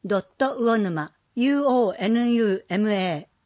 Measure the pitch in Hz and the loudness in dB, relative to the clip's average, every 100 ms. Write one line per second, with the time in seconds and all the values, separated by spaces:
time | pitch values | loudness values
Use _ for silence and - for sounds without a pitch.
0 | 190 196 - _ 269 - 233 226 196 160 | -2 -4 -4 _ -4 0 0 2 0 -4
1 | 151 _ _ - 254 285 285 247 220 - | -8 _ _ -2 0 2 2 2 0 0
2 | 190 233 240 233 220 190 - 180 214 202 | 0 0 2 2 2 0 -2 -2 0 0
3 | 185 151 - _ | -2 -4 -8 _